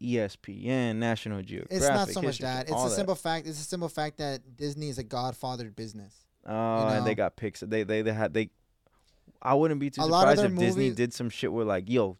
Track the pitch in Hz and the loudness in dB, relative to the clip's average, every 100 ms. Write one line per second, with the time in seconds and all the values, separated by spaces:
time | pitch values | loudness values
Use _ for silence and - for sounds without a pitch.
0 | 120 120 101 - - 98 107 131 120 110 | -2 0 0 -4 -14 -8 -2 0 0 0
1 | 117 113 113 101 98 95 - 185 143 202 | 0 -2 -2 -6 -6 -8 -4 0 2 4
2 | - 190 170 117 127 127 139 185 127 - | 2 0 -2 -2 -4 -4 -2 0 0 0
3 | 190 180 165 165 156 151 147 185 165 - | 0 -2 -2 -4 -4 -10 -8 -4 -4 -4
4 | 151 - 147 135 131 120 147 143 151 127 | -4 -4 -6 -6 -10 -8 -6 -4 -6 -6
5 | 110 127 127 120 127 123 113 101 110 107 | -6 -4 -4 -4 -8 -6 -10 -10 -12 -12
6 | 101 _ _ _ - 110 113 113 110 107 | -18 _ _ _ -6 -2 0 2 2 2
7 | 104 107 95 - 110 - 110 110 101 107 | 2 2 0 -2 -8 -6 -4 -2 0 0
8 | 110 107 104 92 110 _ _ _ _ _ | 0 0 0 0 -2 _ _ _ _ _
9 | _ _ _ - 127 139 160 147 139 135 | _ _ _ -8 2 4 4 2 -2 -2
10 | 160 170 190 196 202 180 175 - 131 113 | 2 6 8 8 4 4 2 4 2 2
11 | 120 - 120 - 131 110 110 95 95 123 | -2 0 -6 -4 -2 0 0 0 2 2
12 | 101 | 2